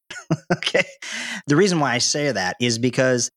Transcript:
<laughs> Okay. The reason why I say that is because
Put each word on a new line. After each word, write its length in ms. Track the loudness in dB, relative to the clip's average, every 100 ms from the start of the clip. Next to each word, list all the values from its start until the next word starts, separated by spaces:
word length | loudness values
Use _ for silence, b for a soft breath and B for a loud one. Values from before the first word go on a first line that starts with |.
<laughs> 360 | -18 -10 -6 -4 -2
Okay. 320 | -4 0 0 0 -6 B -10 B -6 0
The 100 | 4
reason 240 | 4 2
why 140 | 0
I 40 | 0
say 340 | 0 -2 -2
that 240 | -2 -4 -2
is 180 | -2 0
because 520 | 0 2 2 2 -2